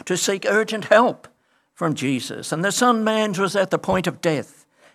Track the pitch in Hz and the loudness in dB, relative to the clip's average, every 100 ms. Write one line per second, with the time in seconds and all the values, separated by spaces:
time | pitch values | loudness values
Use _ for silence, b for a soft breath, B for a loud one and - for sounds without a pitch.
0 | - 185 - 196 - 202 220 220 - 214 | -6 -2 -2 -2 0 0 0 -4 4 6
1 | 233 - - _ _ _ _ - 170 139 | 6 0 -14 _ _ _ _ -6 -4 -2
2 | 127 131 - 107 - 156 196 190 247 226 | -2 -2 -4 -10 -6 -2 -2 2 2 2
3 | 220 220 214 180 196 202 185 165 - 185 | 0 0 0 0 -2 0 0 0 0 0
4 | 175 123 170 147 - - _ b b | -2 -2 -2 -2 -4 -14 _ b b